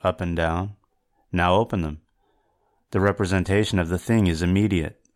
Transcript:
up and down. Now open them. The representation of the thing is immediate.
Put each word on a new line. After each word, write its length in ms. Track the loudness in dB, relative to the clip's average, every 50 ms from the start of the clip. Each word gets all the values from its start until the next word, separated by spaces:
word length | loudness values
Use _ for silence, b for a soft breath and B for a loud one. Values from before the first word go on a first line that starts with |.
| -2
up 160 | -2 -2 -2
and 160 | -4 -4 -2
down. 400 | -2 -2 -2 -2 -4 -4 -6 -10 -16 _ _ _ _ _ _ _ _ _ _
Now 220 | -2 0 2 2 2
open 300 | 2 0 0 -4 -4 -4
them. 160 | -6 -8 -12 -16 _ _ _ _ _ _ _ _ _ _ _ _ _ _ _ _ _
The 100 | -2 0
representation 800 | 2 2 2 0 0 0 0 0 0 2 2 0 2 2 0
of 120 | -2 0 0
the 100 | -4 -4
thing 260 | -2 0 2 2 2
is 160 | 2 2 0
immediate. 580 | 0 2 2 2 2 2 0 -2 -2 -4 -8 _ _ _ _